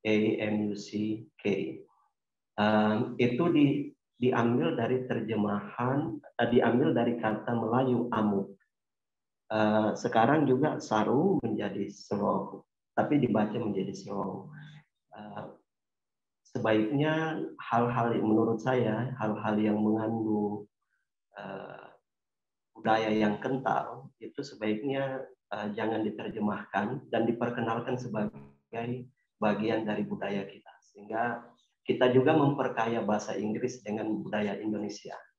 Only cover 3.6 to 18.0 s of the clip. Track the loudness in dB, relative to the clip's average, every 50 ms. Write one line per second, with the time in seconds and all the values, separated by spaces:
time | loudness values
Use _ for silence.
3.6 | 6 6 4 0 -4 -6 -10 _ _ _ _ _ 0 2 2 4 2 2 2 2
4.6 | 2 0 0 0 0 0 0 -2 0 -2 -4 -4 -2 -2 0 0 0 0 0 -2
5.6 | -4 -8 -6 -2 -2 0 0 0 0 -2 -6 -8 -12 -12 _ -2 0 4 4 4
6.6 | 6 6 4 4 4 4 2 2 2 2 0 0 -2 -2 -2 -2 -2 -2 -2 0
7.6 | 0 2 4 4 4 4 2 2 0 0 0 2 2 2 2 0 -2 -4 -10 _
8.6 | _ _ _ _ _ _ _ _ _ _ _ _ _ _ _ _ _ _ 0 2
9.6 | 2 4 4 4 2 2 0 -2 -4 2 4 4 6 6 6 4 4 4 4 4
10.6 | 4 0 0 -4 -4 0 2 2 4 4 4 4 4 4 2 2 0 -2 -2 -2
11.6 | -2 -4 -4 -4 -6 -6 -8 -14 -6 -6 -4 0 0 0 0 0 -2 -6 -10 -16
12.6 | -18 _ _ _ _ _ _ -2 0 2 2 2 4 4 4 2 2 2 0 -2
13.6 | -2 -2 -2 -2 -2 -4 -6 -10 -10 -8 -6 -4 -4 -6 -6 -10 -12 -14 -18 -18
14.6 | -18 -18 -20 -20 _ _ _ _ _ _ -20 -18 -16 -14 -14 -14 -14 -14 -16 _
15.6 | _ _ _ _ _ _ _ _ _ _ _ _ _ _ _ _ _ -12 _ -2
16.6 | 2 2 4 4 2 2 2 2 2 2 2 0 0 -2 -2 -4 -6 -8 -10 -14
17.6 | -6 0 0 2 2 2 2 0